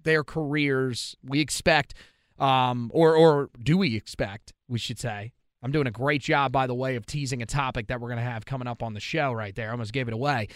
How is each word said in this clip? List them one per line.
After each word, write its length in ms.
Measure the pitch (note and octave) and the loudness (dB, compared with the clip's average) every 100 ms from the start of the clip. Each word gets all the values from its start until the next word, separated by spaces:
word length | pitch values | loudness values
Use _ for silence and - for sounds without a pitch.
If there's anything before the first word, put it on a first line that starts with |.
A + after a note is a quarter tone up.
their 180 | D#3+ D#3 | 2 2
careers, 920 | C#3+ D#3+ D3 D3+ C#3+ C3+ C3 A#2 - - | 0 -4 -2 0 2 2 0 -2 -8 -12
we 160 | C3 C#3 | -2 0
expect, 540 | C#3+ - - D#3 - - - _ _ - | 0 0 2 2 2 -10 -20 _ _ 0
um, 540 | C#3 C3 B2+ B2 A#2 | 2 4 2 0 -2
or, 220 | D#3+ D#3+ D#3+ | 4 6 8
or 340 | E3 C#3+ C#3 - | 8 6 0 -4
do 160 | A#2 F3 | 2 2
we 200 | F#3 A2 | 2 -2
expect, 560 | - - A2+ G2+ - _ - | -6 -6 -6 -6 -18 _ -8
we 100 | A#2+ | -6
should 220 | - A#2 | -6 -6
say, 320 | A#2+ G#2 G#2+ - _ _ B2 | -8 -8 -12 -16 _ _ -2
I'm 60 | |
doing 160 | D3+ C3+ | 0 -2
a 20 | |
great 320 | G#2+ C#3 D3 | -2 0 0
job, 300 | - D3+ C3+ | 2 2 2
by 160 | C3+ C3 | 2 0
the 60 | |
way, 200 | B2 C3 | -2 -2
of 120 | B2 - | -4 -6
teasing 360 | D3 C3+ C3 | -6 -4 -6
a 40 | A#2 | -4
topic 420 | C#3+ C3 B2 G#2+ | -2 -2 -4 -6
that 120 | B2 | -8
we're 80 | A#2+ | -6
gonna 140 | A#2+ | -4
have 220 | A#2+ A2+ | -4 -6
coming 240 | - C3+ B2 | -8 -6 -6
up 160 | A#2 | -6
on 100 | A#2 | -8
the 60 | G#2 | -8
show 320 | - D#3+ C#3+ | -4 -2 -2
right 200 | A2+ G#2 | -2 -6
there. 160 | F#2+ A2 | -8 -6
I 40 | |
almost 200 | A#2+ G#2+ | -6 -4
gave 140 | C3 A#2+ | -4 -4
it 80 | |
away. 320 | A2 C#3+ C3 G#2+ | -2 -2 -2 -4